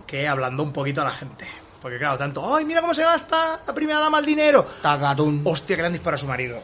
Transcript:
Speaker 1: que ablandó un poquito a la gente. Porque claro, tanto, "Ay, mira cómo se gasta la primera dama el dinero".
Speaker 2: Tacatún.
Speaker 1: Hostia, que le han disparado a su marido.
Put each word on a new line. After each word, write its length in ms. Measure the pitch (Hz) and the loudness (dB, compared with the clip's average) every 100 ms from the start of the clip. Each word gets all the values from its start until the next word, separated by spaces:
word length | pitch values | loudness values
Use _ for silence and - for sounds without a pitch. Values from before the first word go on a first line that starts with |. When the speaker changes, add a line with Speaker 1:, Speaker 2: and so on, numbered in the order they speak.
| - | -10
Speaker 1:
que 200 | 139 147 | -4 -2
ablandó 360 | 139 127 131 | 0 0 -2
un 100 | 151 | -4
poquito 300 | 139 139 139 | -4 -4 -2
a 20 | |
la 80 | 139 | -2
gente. 340 | - 135 - - - - - | -4 -10 -14 -16 -16 -20 -16
Porque 180 | 131 123 | -10 -4
claro, 200 | 147 131 | -2 -2
tanto, 360 | 143 143 175 302 | -4 -4 -2 0
"Ay, 80 | |
mira 160 | 302 330 | 0 0
cómo 120 | 339 | 0
se 100 | 311 | 2
gasta 560 | 320 330 - 320 320 320 - | 2 2 2 0 0 -2 -6
la 60 | |
primera 260 | 302 302 302 | -4 -2 2
dama 180 | 311 311 | 2 2
el 80 | 294 | 2
dinero". 400 | 302 302 277 - - | 4 6 6 4 0
Speaker 2:
Tacatún. 600 | 160 143 143 139 151 147 | 0 2 2 2 2 2
Speaker 1:
Hostia, 320 | 151 156 - 175 | 0 -2 -2 -2
que 60 | |
le 40 | 170 | 0
han 60 | |
disparado 240 | 170 175 143 | -2 -2 -4
a 40 | |
su 60 | 139 | -2
marido. 320 | 127 127 117 | -4 -4 -8